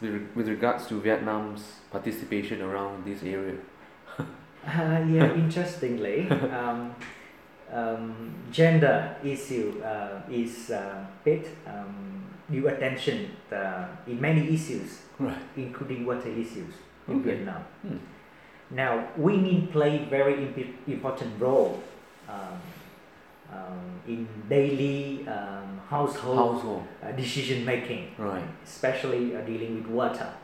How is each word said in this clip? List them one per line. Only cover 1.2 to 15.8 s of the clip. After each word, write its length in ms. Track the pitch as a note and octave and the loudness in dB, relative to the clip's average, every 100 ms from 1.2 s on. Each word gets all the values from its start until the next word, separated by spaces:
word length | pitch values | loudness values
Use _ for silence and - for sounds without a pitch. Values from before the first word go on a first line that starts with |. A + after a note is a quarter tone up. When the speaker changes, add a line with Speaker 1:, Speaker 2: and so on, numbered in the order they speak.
| G#2+ G#2+ G#2+ G#2 - - - | 2 -2 -2 -8 -12 -18 -8
Speaker 1:
participation 720 | F#2+ A#2 - - G#2 G2+ G#2 | -6 -4 -4 -2 -2 -2 -4
around 420 | F#2+ G2 G2 G2 | -2 -2 -4 -6
this 180 | G2 G2 | -6 -6
area? 320 | F2+ F#2+ F#2+ D#2+ | -4 -4 -4 -6
<laughs> 640 | - - - - - - - - - - | -10 -18 -20 -20 -12 -8 -8 -10 -18 -14
Speaker 2:
Uh, 380 | D3+ D#3+ D#3+ E3 D#3+ | -4 0 4 4 6
yeah, 240 | D#3+ D3 | 8 8
interestingly, 960 | E3 D#3+ F3+ F3 - B2+ A#2 G2+ A#2+ F#3 | 6 4 2 -2 -2 -2 0 0 0 2
Speaker 1:
<laughs> 300 | D3+ B2+ B2 | 2 2 -2
Speaker 2:
um, 340 | A#2+ A#2 A#2+ A#2+ - - - - - - - | -2 -2 -6 -10 -14 -16 -20 -20 -20 -20 -8
um, 640 | A#2+ A2+ A2+ A2+ A2+ A2+ - A#2+ | -4 -2 -2 -4 -8 -10 -10 -2
gender 640 | - E3 D#3+ C#3 C3 - - | 6 8 10 8 6 2 -4
issue, 560 | C#3+ C3+ - B2 G#2 G#2 | -4 -4 -2 -2 0 -2
uh, 380 | A2 G#2+ G2+ G2 - | -4 -4 -6 -8 -4
is 380 | B2 A2+ - - | -2 -2 -4 -4
a 360 | G#2 G2 G2 G2 - | -4 -4 -8 -10 -2
bit, 240 | D3+ D#3 - - - | 2 2 0 -12 -12
um, 580 | G#2 G2+ G2+ G2 G2 - - - | -10 -10 -10 -10 -10 -12 -12 -4
new 200 | C3 C#3 | 2 2
attention, 600 | - C3+ B2+ C#3+ B2 G3 - - | 2 0 0 0 0 -2 -8 -6
uh, 340 | G2+ F#2+ F#2 F2+ - B2 | -2 -2 -2 -6 -8 -6
in 140 | A#2+ | 0
many 320 | D3 D#3 D3+ | 4 6 6
issues, 480 | D#3+ C#3 G#2+ F#2+ - - - | 2 2 -4 -6 -12 -12 -4
Speaker 1:
Right. 180 | C3 - - C3+ | -2 -4 -8 -8
Speaker 2:
including 480 | B2 - | -8 -6